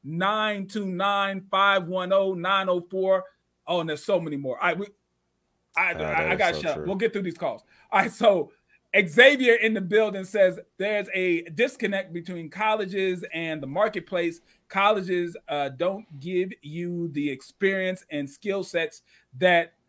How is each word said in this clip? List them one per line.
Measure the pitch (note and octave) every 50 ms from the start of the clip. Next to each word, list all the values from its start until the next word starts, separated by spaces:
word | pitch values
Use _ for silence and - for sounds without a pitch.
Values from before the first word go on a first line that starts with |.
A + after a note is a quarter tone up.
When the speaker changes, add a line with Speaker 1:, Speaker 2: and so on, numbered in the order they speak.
Speaker 1:
nine | _ C3+ D#3+ E3 F#3 G3 G#3+ G#3+ G#3+ G#3+ G#3 G3+ G3
two | F#3+ - G#3+ G3+
nine, | F#3+ F#3 F3 F#3+ G3+ G3+ G3+ G3 G3 G3 F#3+ F#3+ -
five | - F#3+ G3 G3+ G3 G3 F3+
one | D#3+ F#3 F#3 F3+ F3+ F#3+
oh, | G3 G3 G3 F#3+
nine | F3 E3+ F#3 G3 G3 F#3+ F#3+
oh | F3+ F3+ F3 -
four. | F#3+ F#3+ F#3 F#3+ F#3+ F#3 F#3 - _ _ _ _ _ _ _
Oh, | - F3 F3
and | E3 E3
there's | D3+ D3 -
so | - G3+ F3+
many | E3 D#3 D3+
more. | C#3 C#3 C3 B2
All | - F#3 F3
right, | E3 E3+
we, | G3+ G#3 _ _ _ _ _ _ _ _ _ _ _ _ _ _ _ _ _
I, | E3+ F#3 F3+ E3+
Speaker 2:
Oh, | D#3+
Speaker 1:
I, | D#3 D#3
I | D3+
Speaker 2:
that | E3 D#3+ E3 F#3
is |
Speaker 1:
gotta | F#3+ G3 F3 E3
Speaker 2:
so | -
Speaker 1:
shut | - E3
up. | D3
Speaker 2:
true. | D3+ D3+
Speaker 1:
We'll | E3+ G3
get | G3 A3+ A3
through | A3 G3+ G3
these | F3+ D#3+
calls. | - F3 C#3+ A2+ - _ _ _ _ _ _
All | - G3
right, | F#3+ A#3
so | - - - A3+ G3+ F3 C#3+ - _ _ _ _ _ _ _ _ -
Xavier | G#3 G3+ E3+ D3 A3 B3 C4+ D4 C4 C4 A#3+ A#3
in | A3+ G#3 A3+ A3
the | G#3
building | F#3+ F3 G3+ G#3+ A3 G#3 G3 G3 F#3+
says | F3+ - G#3+ G3 F#3 F#3 - - _ _
there's | _ F#3 G#3 G#3+ G#3 G3 - -
a | F#3+ F#3 F3+ F3 E3 E3 E3+
disconnect | D#3 C#3+ A#3 C#4 - - A#3 G#3 G3+ F#3+ F#3 F#3+ E3
between | E3+ E3+ F#3+ F3+ E3+ E3 D3
colleges | - F3+ G#3+ A3 G#3+ G#3+ G#3 F#3+ F#3+ G3 F#3+ F#3 F#3 F3+ F3 - E3
and | D#3+ E3 E3 D#3 D3+
the | C#3+
marketplace. | C3+ C#3 F3+ G#3 A3 G#3+ G3 E3 - G3 F3 E3+ E3+ E3 - _ _ _ _ _ _
Colleges, | - F#3+ G3 G#3 A3 G#3 F#3 F3+ F#3 F3 F3 E3+ E3+ - _ -
uh, | D3+ D3 C#3+ C#3
don't | C3 B2+ E3+ F#3 G3 G#3 A3+ _ D#3 C#3
give | C3 F3 F#3 F3+ F#3 F#3+ - _
you | _ C#3+ D3+ E3+ F3 F3 F3 E3+ E3+ E3+
the | C#3 D3 C#3+ D3
experience | C3+ C3 - - - _ G3 G3 G3 F#3+ F#3+ F#3 F#3 F#3 - _
and | D#3 D3 C#3+ C#3
skill | C#3+ - - G#3 G3 G3+ F#3
sets | - - E3+ E3 D#3 - - _ _ _ _ _ _ _ B2+
that | F3+ F3+ F3 E3+ E3+ E3 _ _ _